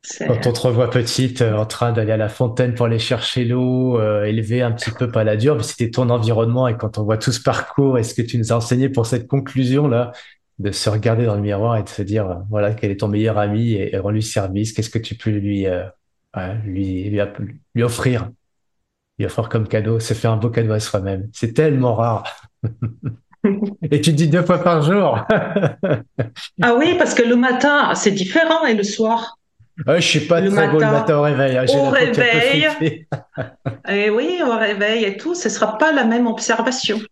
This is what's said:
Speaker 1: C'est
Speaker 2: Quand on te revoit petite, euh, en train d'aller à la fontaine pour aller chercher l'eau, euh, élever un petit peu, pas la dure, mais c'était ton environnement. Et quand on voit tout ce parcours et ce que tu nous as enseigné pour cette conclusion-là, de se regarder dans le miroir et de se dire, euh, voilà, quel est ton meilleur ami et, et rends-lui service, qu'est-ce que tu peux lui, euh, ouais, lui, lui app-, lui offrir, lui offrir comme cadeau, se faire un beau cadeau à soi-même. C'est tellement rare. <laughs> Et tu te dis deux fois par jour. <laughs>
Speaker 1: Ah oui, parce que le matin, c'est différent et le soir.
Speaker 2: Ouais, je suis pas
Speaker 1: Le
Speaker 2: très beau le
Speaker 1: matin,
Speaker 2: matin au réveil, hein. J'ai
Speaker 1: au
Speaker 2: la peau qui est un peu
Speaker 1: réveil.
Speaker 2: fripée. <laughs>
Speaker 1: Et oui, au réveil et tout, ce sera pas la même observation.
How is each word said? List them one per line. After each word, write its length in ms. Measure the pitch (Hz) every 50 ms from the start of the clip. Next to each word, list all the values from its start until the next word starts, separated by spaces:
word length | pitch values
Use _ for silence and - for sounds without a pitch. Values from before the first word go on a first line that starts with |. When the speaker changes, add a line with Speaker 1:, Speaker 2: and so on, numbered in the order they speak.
Speaker 1:
C'est 240 | - - - - -
Speaker 2:
Quand 220 | - 120 113 -
on 60 | 123 117
te 60 | -
revoit 280 | - 127 117 117 127 113
petite, 540 | 117 127 117 117 - - 131 123 120 - 123
euh, 120 | 110 107
en 120 | 107 107
train 240 | 110 - - 120 120
d'aller 220 | 113 113 110 104 110
à 40 |
la 120 | 110 107 107
fontaine 440 | - - 127 113 117 - 127 120 117
pour 140 | 117 120
aller 100 | 117 117 113
chercher 460 | 113 - 127 113 - - - 127 123
l'eau, 540 | 117 123 127 127 127 127 127 127 131 123 113
euh, 240 | 107 107 107 104 104
élever 400 | 104 110 113 110 98 117 123 123
un 80 | 117
petit 180 | 113 113 - 117
peu, 220 | 113 - 127 120
pas 120 | 113 113 107
la 140 | 107 107
dure, 180 | 107 117 147 151
mais 60 | 113 107
c'était 280 | - - - 120 117
ton 180 | 117 127 127 120
environnement. 580 | 120 120 107 113 117 110 117 117 120 127 131
Et 100 | 123 113
quand 200 | 117 - 107 -
on 60 | 110 107
voit 140 | 104 110
tout 140 | 110 - 135
ce 100 | 117 - -
parcours 560 | 135 120 - - - - - 139 135 127 120
et 40 | 110
ce 120 | 117 -
que 80 | - 117
tu 160 | 117 - 120
nous 120 | 110 104
as 40 | 120
enseigné 340 | 117 117 - 123 123 135 139
pour 160 | 135 - 113
cette 220 | - 131 117 117
conclusion-là, 840 | - - 139 135 - - 127 131 123 131 139 147 147 117 117 123 117 - - - - - _ _ _ _ -
de 120 | 98 101
se 180 | 95 - - 107
regarder 380 | 104 110 104 117 117 113 120
dans 80 | 113 104
le 60 | 101
miroir 360 | 101 104 101 98 107 117 117
et 60 | 110 98
de 60 | -
se 120 | - -
dire, 260 | 101 92 104 110 101 92
euh, 40 | 90 90 98 101
voilà, 240 | 107 104 101 104 107
quel 160 | 110 - 101
est 120 | 98 95
ton 60 | -
meilleur 300 | 104 104 104 110 113 104
ami 360 | 104 104 101 104 110 117 120 110
et, 200 | 98 92 - -
et 60 | 98
rends-lui 240 | 92 101 107 110 107
service, 500 | - - 107 98 95 92 101 107 110 -
qu'est-ce 160 | - 107 -
que 80 | -
tu 160 | 113 110 - 110
peux 140 | - - 113
lui, 380 | 107 104 101 104 101 98 95
euh, 160 | 95 90 90 92 101 - _ _ _ _ _ _ _ -
ouais, 200 | 98 92 92 104 113 107
lui, 380 | 101 90 95 98 95 92 90 95 104
lui 80 | 104 104
app-, 200 | 101 98 - - 104 101 - - _ _ _
lui 80 | 117 117
offrir, 480 | 120 117 - - 127 127 110 - 110 - _ _ _ _ _ _ _ _ _ _ _ _ _ _ _ _ -
lui 80 | 104
offrir 220 | 95 - - 110 -
comme 180 | - 117 110
cadeau, 320 | - - 110 104 110 113 113
se 160 | 113 - 117
faire 160 | 113 - 117
un 60 | 110
beau 120 | 110 110 120
cadeau 220 | 117 120 113 110 107
à 60 | 107
soi-même. 500 | 107 - - 101 92 98 98 95 101 110
C'est 220 | - - - 113 113
tellement 400 | - 156 156 139 131 127 123 113
rare. 480 | 107 113 120 110 95 - - - - - _ _ _ -
<laughs> 80 | 110 - _ 120 113 - - - 131 113 - _ _ _ _ - 202 202 202 214 196 - _ 165 147
Et 100 | 151 147
tu 100 | - 170
te 40 | 151
dis 100 | 143 170
deux 160 | 151 151 180 175
fois 160 | 175 180 170 175
par 180 | 180 170 156
jour. 380 | 147 156 190 208 185 147 117 110 - -
<laughs> 60 | 220 185 - - 165 202 185 131 - - - 185 147 110 - _ _ - 117 113 _ - - - _ -
Speaker 1:
Ah 140 | 208 240 233
oui, 200 | 247 302 339 349
parce 160 | 349 - - -
que 100 | - 240
le 120 | 233 247
matin, 580 | 240 247 254 247 247 - 294 294 294 233 - -
c'est 160 | - - 208
différent 540 | 190 - 185 185 - 330 320 320 320 330 311
et 80 | 262 220
le 100 | 202 202
soir. 540 | 208 - - 220 220 233 233 226 - - _ _ _ _ _ _ _ _ - 131
Speaker 2:
Ouais, 160 | 120 151 180
je 60 | -
suis 120 | - - 151
pas 200 | 151 165 170 170
Speaker 1:
Le 80 | 190 196
Speaker 2:
très 180 | 202 165 160 139
beau 100 | 143 156
le 60 | 151
Speaker 1:
matin, 60 | 147
Speaker 2:
matin 260 | 143 143 - - 151
au 40 | 147
réveil, 340 | 147 151 143 131 139 135 127
hein. 80 | 127 127
J'ai 100 | - 277
Speaker 1:
au 60 | - 139
Speaker 2:
la 60 | 269
peau 40 | 254
qui 60 | 269 247
est 60 | 233
un 40 | 226
peu 80 | 214
Speaker 1:
réveil. 400 | 247 240 226 233 240 262 277 294 302
Speaker 2:
fripée. 440 | 311 302 302 165 160 151 - - _ 147 - - _ _ - 123 - - _ _ 131 113 - _ -
<laughs> 0 |
Speaker 1:
Et 200 | 196 202 208 214
oui, 300 | 208 233 285 339 359 349 320
au 140 | 254 233
réveil 460 | 214 220 202 208 196 202 214 220 233 220
et 120 | 196 196
tout, 180 | - - 320 359
ce 140 | 339 - 220
sera 280 | 196 - 220 202 -
pas 140 | - 302 320 302
la 100 | 285 240
même 220 | 226 233 240 247
observation. 720 | 233 208 - - - 226 226 233 262 247 - - - 208 220 214 -